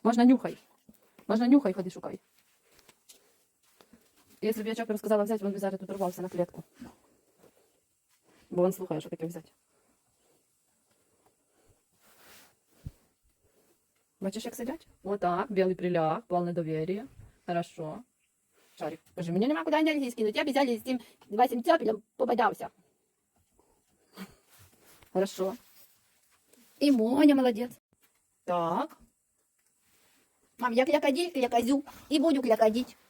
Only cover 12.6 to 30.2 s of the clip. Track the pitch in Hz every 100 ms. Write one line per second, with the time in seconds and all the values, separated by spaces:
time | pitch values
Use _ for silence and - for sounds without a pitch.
12.6 | _ _ - _ _ _ _ _ _ _
13.6 | _ _ _ _ _ _ 196 220 233 -
14.6 | 240 320 - _ 190 202 - 180 202 190
15.6 | 185 180 175 170 156 165 - 175 175 170
16.6 | 156 156 160 196 269 - - _ - 175
17.6 | 175 - 156 175 - _ _ _ _ _
18.6 | _ - 151 160 _ - 170 175 247 320
19.6 | 330 302 320 294 262 240 214 269 302 269
20.6 | 277 226 254 254 - _ - 208 262 247
21.6 | 285 330 214 214 _ - 226 240 220 170
22.6 | - _ _ _ _ _ _ _ _ _
23.6 | _ _ _ _ _ - 190 - _ -
24.6 | - _ - - - 190 196 - 190 240
25.6 | - - - _ _ _ _ _ _ _
26.6 | _ _ 285 254 220 277 302 269 254 220
27.6 | 240 - _ _ _ _ _ _ - 175
28.6 | 170 170 311 - 117 _ _ _ _ _
29.6 | _ _ _ _ _ _